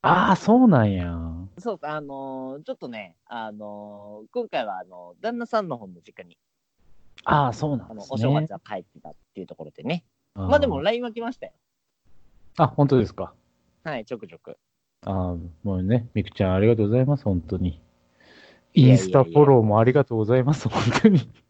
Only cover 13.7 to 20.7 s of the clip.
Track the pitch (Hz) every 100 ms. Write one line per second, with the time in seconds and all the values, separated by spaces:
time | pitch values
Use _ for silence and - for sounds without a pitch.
13.7 | _ 160 135 107 120 95 82 - - _
14.7 | _ _ _ - 95 90 87 87 - 101
15.7 | 95 92 123 117 110 - - 95 92 107
16.7 | 113 104 120 131 143 - 92 - 92 90
17.7 | 78 _ _ _ _ _ - - _ _
18.7 | - 127 127 - 143 147 156 143 131 110
19.7 | 107 117 139 135 113 107 127 123 147 113